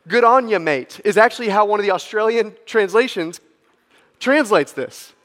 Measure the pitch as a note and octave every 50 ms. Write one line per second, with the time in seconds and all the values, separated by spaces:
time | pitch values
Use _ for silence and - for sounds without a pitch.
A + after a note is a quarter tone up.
0 | _ E3 F#3 A#3+ A#3 A3+ A#3+ C4 B3 A3+ G#3+ F#3 D#3+ D#3+ D3 C3+ B2 - - -
1 | - G#3 G3 G3 A3 A#3+ - - B3 G#3+ F#3+ G#3 G#3+ G3+ G#3 G#3 G3+ G3+ F#3 F3+
2 | - - - G#3+ G#3+ A3 A#3 A#3 G#3+ G#3+ - - _ - - A3 G3+ F#3 F3+ A3+
3 | B3+ B3+ - G3 E3 E3 F3 - _ _ _ _ _ _ _ _ _ _ _ _
4 | _ _ _ _ - B3 C4+ D#4 C#4+ G#3 G#3+ E3+ C#3+ - - - B2+ - - -
5 | - - _ _ _